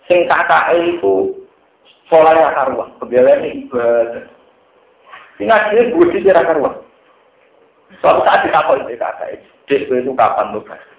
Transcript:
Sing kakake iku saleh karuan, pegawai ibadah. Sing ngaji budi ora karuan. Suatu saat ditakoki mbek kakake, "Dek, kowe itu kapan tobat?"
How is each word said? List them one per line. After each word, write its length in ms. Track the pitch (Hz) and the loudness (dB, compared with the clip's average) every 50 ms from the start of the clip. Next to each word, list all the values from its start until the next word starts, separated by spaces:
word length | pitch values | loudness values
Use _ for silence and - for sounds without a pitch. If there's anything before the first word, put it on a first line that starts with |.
| _ - | _ 0
Sing 160 | 180 180 165 | 0 0 2
kakake 720 | - 165 147 143 - 165 160 - 143 165 175 165 170 175 | 0 0 -2 0 2 0 0 2 0 -2 0 0 -2 -4
iku 400 | - 190 196 190 - - - - - - _ _ _ _ _ _ _ _ _ _ _ _ _ | -2 -2 0 0 0 -2 -4 -6 -12 -16 _ _ _ _ _ _ _ _ _ _ _ _ _
saleh 400 | 165 160 156 160 160 165 160 143 - | 4 4 6 6 4 4 2 2 0
karuan, 400 | 147 131 131 127 - - - - | -2 -4 -4 -4 -6 -8 -10 -12
pegawai 480 | - 123 113 117 123 127 135 143 139 - | -16 -10 -2 2 2 4 4 4 2 0
ibadah. 920 | - - 139 - - 131 120 120 117 117 117 117 113 117 - - - _ _ _ _ _ _ _ _ _ _ _ _ _ _ _ _ - - - _ _ _ | -8 -10 -12 -14 -8 -6 -4 -2 0 0 0 -2 -4 -6 -14 -16 -20 _ _ _ _ _ _ _ _ _ _ _ _ _ _ _ _ -20 -20 -20 _ _ _
Sing 80 | 202 | 0
ngaji 480 | 214 226 208 202 214 208 233 233 240 - | 0 2 2 2 0 0 0 0 0 2
budi 320 | - - 349 - 170 170 | 2 2 2 2 0 2
ora 160 | 196 180 170 | 2 2 2
karuan. 320 | - 165 160 151 127 104 - - - _ _ _ _ _ _ _ _ _ _ _ _ _ _ _ _ _ _ _ _ _ 190 - | 2 0 -2 -2 -2 -4 -6 -8 -20 _ _ _ _ _ _ _ _ _ _ _ _ _ _ _ _ _ _ _ _ _ -14 -2
Suatu 240 | - 165 160 - - | 2 2 2 4 2
saat 160 | - - - - | 2 2 2 0
ditakoki 400 | - - - - - - - - | 0 0 0 0 0 -2 -2 -2
mbek 140 | - 123 - | -10 -8 -8
kakake, 380 | - - - - - - - - _ _ _ _ _ - | -8 -8 -8 -10 -12 -14 -14 -16 _ _ _ _ _ -4
"Dek, 160 | 139 135 107 | -2 -2 -2
kowe 100 | 104 131 | -2 -4
itu 160 | 127 123 135 131 123 | -4 -4 -4 -2 0
kapan 340 | 113 110 - 117 104 - | 0 0 0 -2 -4 -6
tobat?" 300 | 104 107 - - 92 - - _ _ | -8 -12 -12 -14 -20 -20 -20 _ _